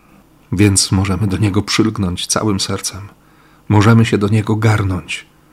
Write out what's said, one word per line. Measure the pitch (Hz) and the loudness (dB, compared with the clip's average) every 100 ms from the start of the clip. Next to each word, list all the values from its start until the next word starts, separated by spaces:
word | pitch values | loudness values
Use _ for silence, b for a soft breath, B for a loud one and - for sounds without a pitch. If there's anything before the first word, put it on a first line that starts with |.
| b b _ _ - | b b _ _ -8
więc | 92 101 98 - | 2 2 2 0
możemy | 95 95 92 104 | 0 0 -2 -2
do | 92 | 0
Niego | 107 101 | 0 -2
przylgnąć | - - 110 110 92 90 - | -2 0 0 0 -4 -4 -4
całym | - 110 98 | -4 -2 -2
sercem. | - 98 - 92 101 _ b b b b b | -4 -6 -8 -12 -18 _ b b b b b
Możemy | 104 104 113 113 | 4 6 6 4
się | 104 | 0
do | 101 | 0
Niego | 110 104 110 | 0 0 0
garnąć, | 110 104 98 92 76 - - b b | 0 0 -2 -4 -8 -14 -14 b b